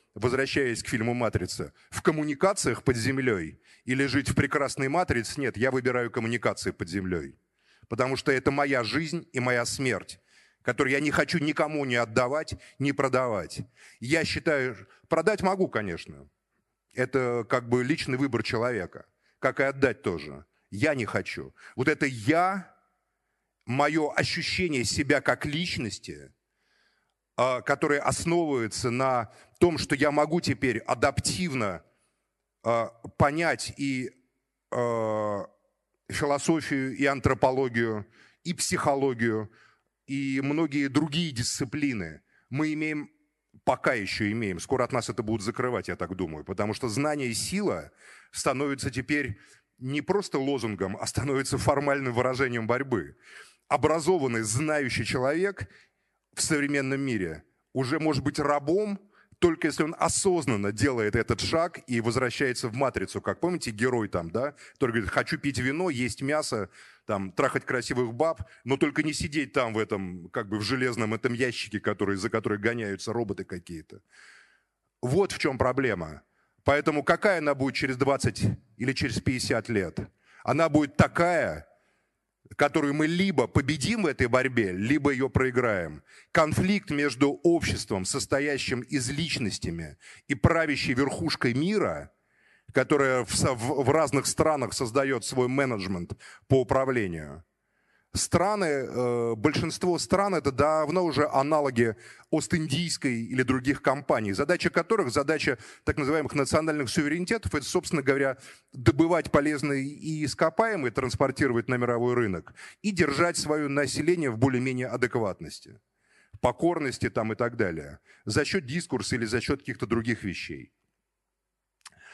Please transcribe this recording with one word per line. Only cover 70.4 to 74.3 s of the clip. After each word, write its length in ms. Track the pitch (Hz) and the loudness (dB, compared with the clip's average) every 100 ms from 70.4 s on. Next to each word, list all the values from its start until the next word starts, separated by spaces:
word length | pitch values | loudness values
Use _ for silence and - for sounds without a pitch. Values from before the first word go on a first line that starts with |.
| 104 | -4
бы, 80 | 104 | -4
в 40 | |
железном 520 | 104 131 127 117 110 | -2 0 -2 0 -2
этом 200 | 110 123 | 0 -2
ящике, 460 | 120 127 110 - 101 | 0 -2 -2 -6 -4
который, 380 | 107 104 101 98 | -2 0 -2 0
за 120 | 104 | -2
который 280 | 113 104 104 | -2 -2 0
гоняются 560 | 110 120 104 98 - | 0 -2 -4 -6 -4
роботы 320 | 110 110 95 92 | -4 -4 -6 -8
какие-то». 560 | 90 82 82 80 98 _ - - | -12 -12 -14 -14 -20 _ -20 -20